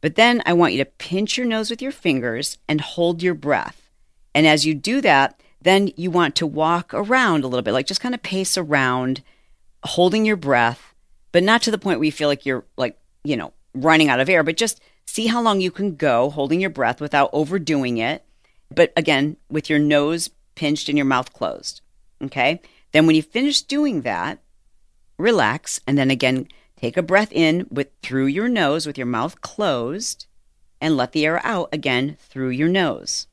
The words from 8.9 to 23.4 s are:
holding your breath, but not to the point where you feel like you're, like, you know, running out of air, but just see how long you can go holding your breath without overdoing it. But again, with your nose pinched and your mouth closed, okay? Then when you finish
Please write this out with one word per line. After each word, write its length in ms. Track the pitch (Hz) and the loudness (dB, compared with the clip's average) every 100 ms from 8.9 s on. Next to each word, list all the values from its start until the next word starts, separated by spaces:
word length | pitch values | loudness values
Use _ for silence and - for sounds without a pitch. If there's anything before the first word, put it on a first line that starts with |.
| 127 127 131 - _ _ _ _ _ | 0 -2 -4 -8 _ _ _ _ _
holding 420 | - - 180 208 220 | -8 2 2 4 0
your 120 | 208 | -2
breath, 560 | 143 123 117 123 - _ _ - _ | 0 2 2 0 -16 _ _ -20 _
but 120 | 175 | 0
not 200 | 185 233 | 4 2
to 80 | 233 | 2
the 60 | 208 | -2
point 220 | 196 135 | -2 0
where 60 | 156 | -2
you 60 | |
feel 160 | 143 147 | 0 -2
like 180 | 143 - | 0 -2
you're, 200 | 131 - - | -6 -6 -6
like, 220 | 127 - _ _ | -6 -6 _ _
you 120 | 147 131 | -6 -6
know, 160 | 80 - _ | -6 -14 _
running 360 | 131 143 160 151 | -2 6 6 6
out 100 | 123 | 4
of 100 | 135 | 2
air, 140 | 180 | 2
but 140 | 151 165 | 2 -2
just 220 | 226 - _ _ - | -4 -4 _ _ -10
see 220 | - 226 | -4 -2
how 140 | 233 | 0
long 180 | 226 202 | 0 0
you 120 | 180 | -2
can 240 | 180 202 151 | -2 -6 -2
go 340 | 151 117 131 | 0 2 0
holding 300 | 147 139 165 | 0 -2 0
your 100 | 190 | -2
breath 320 | 151 120 127 | -2 -2 -2
without 280 | 147 147 139 | -2 0 2
overdoing 640 | 143 151 190 156 151 127 117 | 0 -2 -2 -2 -2 0 -2
it. 260 | 113 160 _ _ _ _ _ | -2 -6 _ _ _ _ _
But 200 | - 170 - | 2 2 2
again, 400 | 160 139 147 160 _ | 0 0 0 -4 _
with 200 | 151 - | -6 0
your 100 | 151 | 0
nose 500 | 147 147 147 165 165 _ _ - | 4 2 2 -2 -6 _ _ -6
pinched 320 | 151 151 - | -4 -4 -2
and 100 | 147 | 0
your 80 | 139 | 2
mouth 280 | 127 127 | 0 -2
closed, 480 | - 90 58 - - _ _ _ _ | -6 -6 -6 -12 -16 _ _ _ _
okay? 380 | 139 131 127 175 _ _ _ | -10 -2 0 0 _ _ _
Then 120 | 151 160 | 4 6
when 120 | 156 | 4
you 40 | |
finish 400 | 156 233 | 0 -2